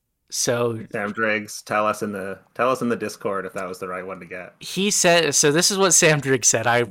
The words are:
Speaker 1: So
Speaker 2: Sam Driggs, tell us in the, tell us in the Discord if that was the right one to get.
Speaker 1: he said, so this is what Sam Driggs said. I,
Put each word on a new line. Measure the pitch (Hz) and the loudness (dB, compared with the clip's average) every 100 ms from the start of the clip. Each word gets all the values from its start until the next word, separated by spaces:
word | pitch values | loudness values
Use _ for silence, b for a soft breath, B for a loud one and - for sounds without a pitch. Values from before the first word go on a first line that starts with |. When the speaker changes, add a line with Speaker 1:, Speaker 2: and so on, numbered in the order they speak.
| _ _ _ | _ _ _
Speaker 1:
So | - - 120 120 113 101 | -6 -2 0 -2 -4 -8
Speaker 2:
Sam | 117 104 | -6 -6
Driggs, | 104 110 107 104 - | -2 0 0 -4 -14
tell | - 107 107 | -4 0 0
us | 104 | 0
in | 107 | -4
the, | 101 95 95 _ | -6 -8 -10 _
tell | - 120 | -2 0
us | 131 | 0
in | 120 | -2
the | |
Discord | 110 104 - 110 98 92 | -2 -4 -6 -6 -4 -6
if | |
that | 101 92 | -8 -10
was | 92 | -10
the | 92 | -10
right | 92 92 | -10 -10
one | 92 | -14
to | 87 | -14
get. | 90 87 _ | -16 -16 _
Speaker 1:
he | - - 202 | -10 -4 -2
said, | 196 180 170 160 | 2 4 4 4
so | 131 151 | 4 4
this | 151 175 | 4 2
is | 196 | 2
what | 190 | 4
Sam | 160 170 151 | 6 4 4
Driggs | 139 131 - | 2 2 2
said. | 117 120 | 0 2
I, | 120 117 | 2 0